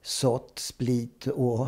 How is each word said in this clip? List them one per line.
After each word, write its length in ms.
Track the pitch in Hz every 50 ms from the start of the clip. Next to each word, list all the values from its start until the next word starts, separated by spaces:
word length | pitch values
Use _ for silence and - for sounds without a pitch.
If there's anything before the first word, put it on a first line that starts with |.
sått 580 | _ - - - - 131 117 131 - - _ -
split 680 | - - - _ 127 120 123 120 117 120 - _ -
och 400 | - - - 127 123 117 110 131